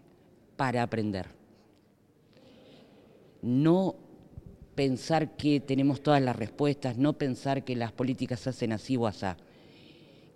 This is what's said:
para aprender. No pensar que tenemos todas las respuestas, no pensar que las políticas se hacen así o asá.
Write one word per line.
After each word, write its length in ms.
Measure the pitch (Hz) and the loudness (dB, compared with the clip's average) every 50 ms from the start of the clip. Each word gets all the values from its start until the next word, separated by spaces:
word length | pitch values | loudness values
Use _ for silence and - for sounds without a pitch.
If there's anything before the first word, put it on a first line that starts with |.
| - - - _ _ _ _ _ _ _ _ | -20 -20 -20 _ _ _ _ _ _ _ _
para 260 | - 143 127 117 123 | -2 -2 0 0 0
aprender. 440 | 117 - - 110 107 107 98 95 90 - - - - - - - _ _ _ _ _ _ _ _ _ _ _ _ _ _ _ - - - - - - - - - - - - - - - - - - - _ - | 0 0 -2 -2 -2 -2 -4 -4 -6 -10 -14 -20 -20 -20 -20 -20 _ _ _ _ _ _ _ _ _ _ _ _ _ _ _ -20 -20 -20 -20 -20 -20 -20 -20 -20 -20 -20 -20 -20 -20 -20 -20 -20 -20 -20 _ -8
No 540 | - 113 123 131 147 160 170 185 190 180 - - - - - - - - - - - - - - - - - | -4 0 2 4 6 6 6 4 2 0 -4 -6 -14 -20 -20 -20 -20 -20 -20 -20 -18 -18 -20 -20 -20 -8 -4
pensar 640 | - 139 135 127 117 - - 160 156 156 - - | -2 0 0 0 -2 -2 0 0 0 0 -2 -4
que 240 | - - 147 147 139 | -2 2 2 2 2
tenemos 420 | - - 135 131 135 143 135 123 | 2 0 0 2 2 2 2 2
todas 200 | - 151 147 139 | 2 4 4 4
las 140 | 135 127 117 | 4 2 0
respuestas, 640 | 101 113 98 - - 147 147 139 - - 127 117 117 | -2 -6 -6 -4 0 0 0 0 0 -2 -4 0 2
no 160 | 135 147 147 | 2 2 2
pensar 500 | - 151 135 123 - - 139 139 135 - | 2 -2 -2 -2 -2 -2 -2 -2 -2 -2
que 120 | - 127 | -4 -4
las 160 | 120 117 110 | -4 -4 -4
políticas 480 | - - 127 127 131 - 131 - 127 117 | -4 -2 -2 -2 0 -2 -4 -4 -4 -4
se 100 | - 135 | -4 -6
hacen 220 | 120 - 123 113 | -4 -2 -2 -2
así 240 | 110 101 - - 135 | -2 -4 -2 -2 0
o 100 | 120 117 | 0 0
asá. 300 | 110 95 - 104 95 87 - - - - - - - - - - - - - - - - - - - - | 0 -2 -2 -4 -4 -4 -6 -12 -20 -20 -20 -20 -20 -20 -20 -20 -20 -20 -20 -20 -20 -20 -20 -20 -20 -6